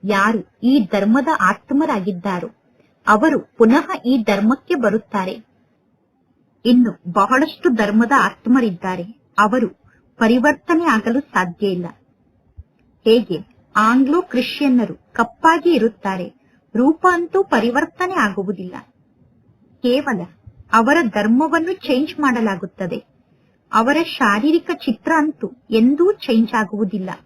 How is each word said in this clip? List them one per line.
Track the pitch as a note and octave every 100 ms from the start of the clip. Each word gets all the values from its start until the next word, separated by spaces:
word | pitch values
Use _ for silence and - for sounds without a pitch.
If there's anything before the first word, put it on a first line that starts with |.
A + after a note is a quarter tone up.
ಯಾರು | F#3+ G3+ G3+ A3 - _
ಈ | A#3 C#4
ಧರ್ಮದ | G3 G3+ G3+ A#3+ C#4 D#4+
ಆತ್ಮರಾಗಿದ್ದಾರೋ | F#3 G3+ _ C#4 D#4 A#3 F#3 F3+ G3 F3+ - _ _ _ _ _ -
ಅವರು | G#3+ D4+ D4+ - _
ಪುನಃ | A3 C4+ - - A#3+
ಈ | C4+
ಧರ್ಮಕ್ಕೆ | G#3+ G3+ G#3+ C4+ _
ಬರುತ್ತಾರೆ. | F4 A3+ G#3+ - G#3 F#3 A3+ _ _ _ _ _ _ _ _ _ _ _ _
ಇನ್ನು | A#3 B3 A#3 - F3
ಬಹಳಷ್ಟು | F#3+ G3 C4 D#4 - B3+
ಧರ್ಮದ | A#3 G#3 G#3+ A#3 C4+
ಆತ್ಮರಿದ್ದಾರೆ, | G3 - - C4 A#3 E3+ F#3+ F#3 F3+ A#3 _ -
ಅವರು | G#3 B3 G#3+ - _ _ _ _
ಪರಿವರ್ತನೆ | A3 B3 C#4 D4+ - E4
ಆಗಲು | E4+ A3 A3+ A#3+
ಸಾಧ್ಯ | C#4 - F3+ E3+ G3+
ಇಲ್ಲ. | F3+ E3+ - _ _ _ _ _ - - _ _ _
ಹೇಗೆ | A3 A#3 G#3 E3 - _ _ G3
ಆಂಗ್ಲೋ | A3 B3 C4+ E4
ಕ್ರಿಶ್ಚಿಯನ್ನರು | F4+ A#3+ B3+ - C#4+ B3 G3+ - _
ಕಪ್ಪಾಗಿ | - - - D#4+ E4+ F4
ಇರುತ್ತಾರೆ, | D4+ A3+ - G3+ F#3+ F3+ _ _ _ _ G#3+
ರೂಪ | C4 D#4+ F#4
ಅಂತೂ | F4 F4 F#4+
ಪರಿವರ್ತನೆ | G4 B3+ A3+ B3+ D#4+ _ F#4
ಆಗುವುದಿಲ್ಲ. | F#4 G#3+ G3 F#3+ G3 F3+ - - _ _ _ _ _ _ _ _ _
ಕೇವಲ | B3 B3+ D4 G#3 F3 _ - _ -
ಅವರ | A3 A3+ D#4
ಧರ್ಮವನ್ನು | C4 G3+ G#3 A#3+ D#4 D#4+ E4
ಚೇಂಜ್ | F#4 - B3+ D4+ -
ಮಾಡಲಾಗುತ್ತದೆ. | C#4+ A#3+ A3 F#3+ F#3 - F#3 F#3+ - _ _ _ _ _ _
ಅವರ | G#3+ A3+ D4 E4+
ಶಾರೀರಿಕ | - A3+ G#3 C#4 E4 -
ಚಿತ್ರ | E4+ - A#3+ - D#4+
ಅಂತೂ | D4+ D4+ G#3 - _
ಎಂದೂ | A3 A#3+ D4 F4+
ಚೇಂಜ್ | G#4 - A3+ A3+
ಆಗುವುದಿಲ್ಲ. | A#3 G#3+ G#3 G#3+ G#3 F#3 -